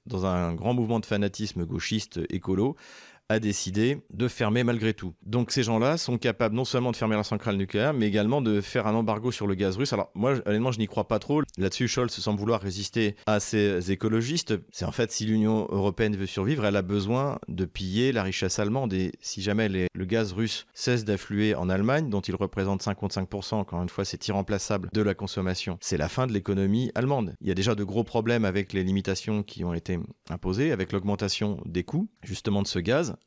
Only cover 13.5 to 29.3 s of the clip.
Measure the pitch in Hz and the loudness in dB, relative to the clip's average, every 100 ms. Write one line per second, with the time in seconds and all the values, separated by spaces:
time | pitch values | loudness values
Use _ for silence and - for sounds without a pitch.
13.5 | 110 104 90 90 95 113 110 120 165 - | 2 4 2 0 0 2 2 0 -2 0
14.5 | 104 - - 90 - 117 - 110 110 107 | -2 -4 -6 -4 -2 -2 0 2 4 4
15.5 | 110 92 98 98 95 110 101 98 - 98 | 2 0 0 0 2 0 0 -2 -2 0
16.5 | 151 107 101 90 104 98 123 139 - - | 2 2 2 2 0 0 0 0 -4 -6
17.5 | 87 90 - 95 101 127 117 95 - 92 | -4 -4 -4 -2 2 2 2 0 0 -2
18.5 | - 104 127 127 95 92 - - - 98 | 0 0 0 0 0 -2 -4 -10 -6 -2
19.5 | 104 110 95 90 - 92 113 107 90 113 | 2 2 2 -2 -2 -2 0 0 -2 -2
20.5 | - - - - 120 107 98 - 104 107 | -4 -8 -4 0 0 2 -2 0 2 2
21.5 | 69 90 95 107 143 151 101 - 92 95 | 2 2 2 2 2 0 -2 -2 -2 -2
22.5 | - 95 95 - 98 98 - 92 101 - | 0 0 0 -2 -4 -4 -4 -4 -6 -4
23.5 | 110 98 87 90 - 98 - - 101 98 | -4 -2 -4 -4 -2 -4 -4 -2 -2 0
24.5 | 101 - 101 92 107 104 95 98 - 92 | -2 0 -2 0 0 2 0 -4 -2 -2
25.5 | 92 - 87 - 85 - - 127 104 92 | -2 -4 -6 -2 0 0 0 0 0 0
26.5 | 98 98 110 127 - 127 139 101 - 98 | 2 2 2 0 0 0 2 0 -4 -2
27.5 | 92 101 107 98 113 110 117 110 120 104 | 0 2 0 0 -2 0 0 2 2 2
28.5 | 95 98 95 92 98 95 92 - | 0 0 0 2 2 0 -2 -2